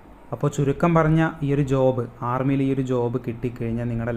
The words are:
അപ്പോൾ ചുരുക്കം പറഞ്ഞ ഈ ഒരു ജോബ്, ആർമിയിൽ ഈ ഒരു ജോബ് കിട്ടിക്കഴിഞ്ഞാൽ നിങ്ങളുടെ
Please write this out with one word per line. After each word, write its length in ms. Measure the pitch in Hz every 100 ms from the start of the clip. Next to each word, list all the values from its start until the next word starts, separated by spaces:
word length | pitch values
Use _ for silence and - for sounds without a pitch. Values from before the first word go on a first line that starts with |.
| - - -
അപ്പോൾ 140 | 123 147
ചുരുക്കം 380 | - 139 135 175 165
പറഞ്ഞ 240 | 156 160 160 165 143
ഈ 20 | 139
ഒരു 80 | 139
ജോബ്, 320 | 135 131 120 117 - 120
ആർമിയിൽ 320 | 127 131 139 135
ഈ 40 | 135
ഒരു 80 | 131
ജോബ് 260 | 127 120 123 123
കിട്ടിക്കഴിഞ്ഞാൽ 600 | 117 127 117 117 113 120
നിങ്ങളുടെ 220 | 117 113